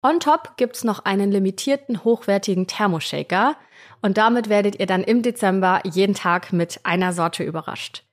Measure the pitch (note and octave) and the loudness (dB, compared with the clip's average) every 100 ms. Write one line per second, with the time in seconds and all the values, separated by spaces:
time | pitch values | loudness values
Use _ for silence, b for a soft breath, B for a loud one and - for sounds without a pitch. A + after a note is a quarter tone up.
0 | B3+ E4+ D4 D#4+ - - A#3+ - A3+ G3+ | 2 2 2 0 0 -4 -4 -2 -4 -2
1 | - G3 G3+ G3 F#3+ F#3+ - C#4 - A3 | -2 0 2 2 0 -2 -2 -2 -2 -4
2 | A#3 A#3 - G3+ G3 F#3 F#3 - G#3 E3 | 0 0 2 0 0 -2 -2 0 0 0
3 | - D3 - F3+ B3 D4+ B B B B | -4 -6 -2 0 0 -2 B B B B
4 | G3+ G3 A3 A#3+ A3 G#3 G3+ G3+ F#3+ F#3 | -2 2 4 2 2 2 2 -2 -2 0
5 | G3 A#3 A#3+ A#3 G3 F#3+ F#3 F#3 F#3+ E3 | 2 2 2 0 0 2 2 2 0 0
6 | G3 G3 F#3 F3 - F3 E3+ - - F3 | 2 2 0 -2 0 -2 -2 -4 -4 0
7 | F#3 F3 E3+ - E3 D#3+ D#3 - - - | 0 0 -2 -2 -6 -6 -10 -12 -12 -16
8 | _ | _